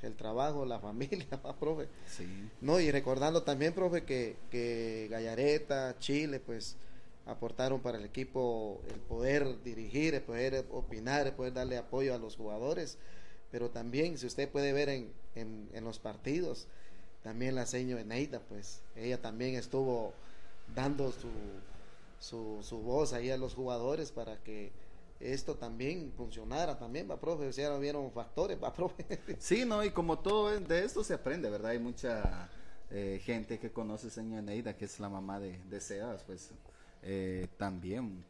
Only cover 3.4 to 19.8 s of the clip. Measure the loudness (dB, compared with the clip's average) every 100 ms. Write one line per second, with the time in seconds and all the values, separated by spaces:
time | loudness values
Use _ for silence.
3.4 | 4 4 2 4 2 2 2 0 0 -2
4.4 | -2 0 2 0 0 -2 -2 -2 0 4
5.4 | 6 6 4 0 0 -2 2 2 2 -2
6.4 | -4 -6 -4 -2 -4 -4 -8 2 2 4
7.4 | 2 4 6 6 4 0 -2 -2 0 4
8.4 | 4 4 0 -2 -2 -2 0 4 6 8
9.4 | 6 2 -4 -4 0 4 4 4 0 2
10.4 | 2 2 0 -2 -2 0 2 4 2 2
11.4 | -2 0 0 -2 -2 0 2 0 -2 -4
12.4 | -2 -2 0 0 -2 -4 -4 -4 -4 -6
13.4 | -6 -2 -2 0 0 2 2 2 -4 -2
14.4 | 0 2 4 4 4 2 -2 -4 -2 -2
15.4 | -2 -4 -8 -6 -4 -4 -6 -4 0 2
16.4 | 0 -2 -4 -6 -4 -4 -4 -6 -4 0
17.4 | 2 2 2 0 0 -2 -2 -2 -2 -4
18.4 | -4 -4 -2 -2 -2 -2 0 0 0 0
19.4 | 0 0 0 2